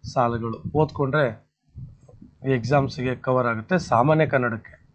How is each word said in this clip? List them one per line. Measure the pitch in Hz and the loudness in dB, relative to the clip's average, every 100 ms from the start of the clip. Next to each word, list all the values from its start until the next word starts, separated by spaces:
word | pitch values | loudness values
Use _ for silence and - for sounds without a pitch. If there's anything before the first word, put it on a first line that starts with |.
| - | -4
ಸಾಲುಗಳು | 139 120 117 113 113 - | -2 0 -2 -6 -8 -4
ಓದ್ಕೊಂಡ್ರೆ | 147 151 - 135 151 127 110 _ _ _ - - - - - - _ 135 | 0 0 0 -2 0 0 -4 _ _ _ -18 -18 -18 -20 -20 -20 _ -2
ಈ | |
ಎಕ್ಸಾಮ್ಸ್ಗೆ | 131 113 143 139 - 127 123 | -2 2 2 0 -4 -6 -4
ಕವರ್ | - 127 120 | 0 0 0
ಆಗುತ್ತೆ | 110 110 185 | -2 0 -2
ಸಾಮಾನ್ಯ | - 117 139 156 156 | 2 4 4 4 4
ಕನ್ನಡಕ್ಕೆ. | 135 120 110 - - _ | 2 0 -4 -12 -20 _